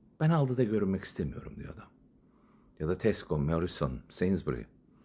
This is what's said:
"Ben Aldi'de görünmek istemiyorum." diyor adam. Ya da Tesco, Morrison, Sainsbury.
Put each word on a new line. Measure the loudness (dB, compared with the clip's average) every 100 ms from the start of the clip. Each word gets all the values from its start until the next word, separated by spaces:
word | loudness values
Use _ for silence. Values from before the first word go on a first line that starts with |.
| -20 -2
"Ben | 2
Aldi'de | 4 4 2
görünmek | 2 2 2 0
istemiyorum." | -2 -4 -4 -6 -10 -12
diyor | -12
adam. | -14 -18 _ -20 _ _ _ _ _ -20 -6
Ya | -2
da | 2
Tesco, | 2 0 0 0
Morrison, | 2 2 0 0 -2 -2 -10
Sainsbury. | -2 2 2 0 -4 -6 -16 _ _